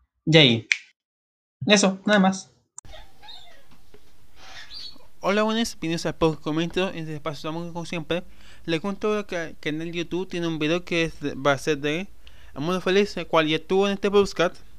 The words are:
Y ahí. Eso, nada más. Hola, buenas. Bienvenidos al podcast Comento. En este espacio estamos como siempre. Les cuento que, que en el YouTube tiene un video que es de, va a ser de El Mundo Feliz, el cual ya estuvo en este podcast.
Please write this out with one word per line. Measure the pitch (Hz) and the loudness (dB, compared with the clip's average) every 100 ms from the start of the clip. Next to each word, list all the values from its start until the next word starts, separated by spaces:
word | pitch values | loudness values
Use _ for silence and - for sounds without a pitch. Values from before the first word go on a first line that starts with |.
| _ _ - | _ _ 6
Y | 160 | 10
ahí. | 127 113 - - - _ _ _ _ _ _ _ - | 10 6 0 -6 -6 _ _ _ _ _ _ _ 4
Eso, | 208 196 190 | 6 6 2
nada | - 208 | 4 6
más. | 190 190 - _ _ - - - - - 831 - - - - - - - - - - - - - - - - - - - | 6 2 -6 _ _ -18 -14 -14 -14 -16 -16 -16 -14 -14 -12 -12 -14 -14 -14 -14 -14 -14 -14 -14 -12 -12 -12 -12 -14 -4
Hola, | 156 208 | 0 2
buenas. | 214 220 233 - | 2 2 -2 -2
Bienvenidos | 165 170 | -2 -2
al | 170 156 | -2 2
podcast | 165 151 | 2 2
Comento. | 160 156 170 180 185 | -2 -2 0 0 -2
En | 165 | -4
este | 156 | -8
espacio | 151 156 143 160 | -8 -8 -6 -6
estamos | 165 170 | -6 -8
como | 170 165 | -8 -6
siempre. | 175 151 170 180 - - - - | -6 -2 -4 -4 -12 -14 -10 -4
Les | 160 | -2
cuento | 202 196 214 208 202 | -2 -2 0 -2 -2
que, | 175 160 - | -6 -6 -6
que | 160 | -4
en | 156 | -4
el | 170 | -4
YouTube | 170 165 170 190 | -6 -4 -4 -4
tiene | 175 170 | -2 -2
un | 160 | 0
video | 151 175 | 0 0
que | 175 170 | 0 0
es | 165 - | 0 -2
de, | 143 | -6
va | - 139 | 0 2
a | 135 | 2
ser | 160 147 | 0 0
de | 147 160 196 - - - - | 0 -2 -6 -12 -14 -14 -12
El | - | -4
Mundo | 156 185 | -2 0
Feliz, | 185 190 202 - | 2 4 2 -2
el | 165 | 2
cual | 165 156 | 4 4
ya | 156 | 0
estuvo | - 190 202 | 2 2 2
en | |
este | 196 202 | 2 4
podcast. | 202 196 - 175 - - | 4 4 2 0 0 -12